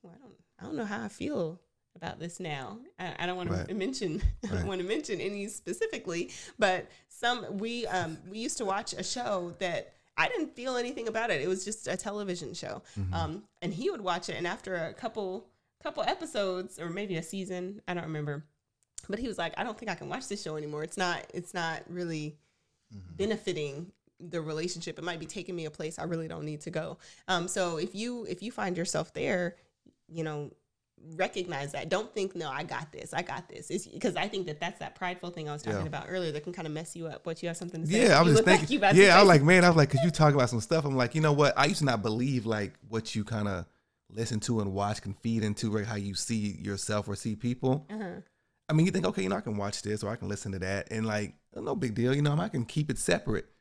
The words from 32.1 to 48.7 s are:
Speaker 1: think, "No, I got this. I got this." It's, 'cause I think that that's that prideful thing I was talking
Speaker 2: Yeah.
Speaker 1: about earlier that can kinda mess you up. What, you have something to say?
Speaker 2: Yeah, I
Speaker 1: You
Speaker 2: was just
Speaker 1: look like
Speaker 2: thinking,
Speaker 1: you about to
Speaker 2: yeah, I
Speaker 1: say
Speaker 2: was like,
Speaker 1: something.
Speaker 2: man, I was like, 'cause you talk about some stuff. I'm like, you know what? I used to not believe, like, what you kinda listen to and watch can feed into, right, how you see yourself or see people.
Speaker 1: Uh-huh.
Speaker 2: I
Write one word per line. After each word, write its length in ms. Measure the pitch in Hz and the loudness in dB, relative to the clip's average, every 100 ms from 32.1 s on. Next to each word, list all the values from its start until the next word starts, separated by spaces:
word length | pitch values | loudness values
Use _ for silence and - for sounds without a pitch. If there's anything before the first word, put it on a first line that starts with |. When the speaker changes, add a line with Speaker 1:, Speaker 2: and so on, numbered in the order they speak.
Speaker 1:
think, 220 | - 196 180 | -4 -4 -4
"No, 120 | 156 | -6
I 140 | 135 | -6
got 300 | 160 135 151 | -6 -8 -8
this. 200 | - - | -14 -8
I 100 | 139 | -6
got 260 | 156 135 170 | -6 -8 -10
this." 220 | - - | -16 -8
It's, 180 | 185 - - | -8 -8 -6
'cause 140 | 220 | -4
I 140 | 175 196 | -2 -4
think 180 | 202 175 | -4 -6
that 140 | 151 | -6
that's 180 | 170 180 | -6 -8
that 160 | 151 | -12
prideful 360 | - 180 180 175 | -8 -8 -6 -10
thing 180 | 175 151 | -10 -8
I 40 | |
was 100 | 147 | -8
talking 180 | - 104 | -4 -4
Speaker 2:
Yeah. 60 | 92 | -4
Speaker 1:
about 200 | 147 - | -6 -6
earlier 220 | 185 170 | -4 -4
that 140 | 147 | -4
can 80 | 151 | -8
kinda 180 | 175 160 | -8 -6
mess 240 | 151 170 | -6 -8
you 140 | 175 165 | -10 -10
up. 180 | - - | -8 -8
What, 160 | 165 | -6
you 60 | 170 | -6
have 80 | 170 | -6
something 240 | 175 170 | -8 -6
to 60 | 160 | 0
say? 160 | 208 247 | 6 8
Speaker 2:
Yeah, 100 | 147 | 8
I 40 | |
Speaker 1:
You 60 | 175 | 10
Speaker 2:
was 80 | |
just 20 | 143 | 8
Speaker 1:
look 100 | 180 | 8
like 120 | 185 | 6
Speaker 2:
thinking, 140 | 151 | 6
Speaker 1:
you 40 | 269 | 4
about 140 | 190 | 8
to 60 | 175 | 10
Speaker 2:
yeah, 60 | 196 | 12
I 80 | 175 | 12
Speaker 1:
say 20 | |
Speaker 2:
was 60 | 202 | 12
like, 60 | 165 | 12
Speaker 1:
something. 60 | 143 | 10
Speaker 2:
man, 160 | 180 | 10
I 40 | 180 | 10
was 80 | 160 | 10
like, 140 | 143 | 8
'cause 140 | 135 | 6
you 60 | 175 | 4
talk 200 | 156 156 | 6 6
about 140 | 143 123 | 8 4
some 100 | 120 | 2
stuff. 240 | 107 160 | 2 2
I'm 120 | 147 135 | 2 2
like, 200 | 120 160 | 2 4
you 40 | |
know 120 | 156 | 4
what? 260 | 143 143 - | 6 6 8
I 60 | |
used 160 | 143 156 | 4 4
to 60 | 143 | 2
not 160 | 113 | 2
believe, 440 | 107 110 127 127 110 | 2 0 2 0 0
like, 280 | 107 101 - 104 | 0 -2 -6 -6
what 280 | 110 110 113 | -4 -2 -4
you 80 | |
kinda 420 | 104 110 101 95 87 _ _ _ _ | -2 -2 -2 -2 -6 _ _ _ _
listen 280 | 107 113 123 | -6 -2 -2
to 200 | - 113 | 0 0
and 120 | 101 | 0
watch 300 | 95 101 107 | 0 0 -2
can 120 | - | -6
feed 280 | 101 117 113 | -6 0 2
into, 300 | 107 104 110 | 2 0 0
right, 140 | 107 101 | -2 -2
how 100 | 107 | -4
you 180 | 101 | -4
see 420 | 95 - 113 104 95 | -4 -2 -2 -2 -4
yourself 480 | 98 98 - 104 104 | -6 -4 -2 -2 -2
or 80 | 101 | -6
see 180 | 117 | -4
people. 500 | 107 123 123 131 135 147 | -4 -4 0 2 0 -2
Speaker 1:
Uh-huh. 300 | 214 196 175 - _ _ _ | -8 -8 -10 -16 _ _ _
Speaker 2:
I 40 | _ | _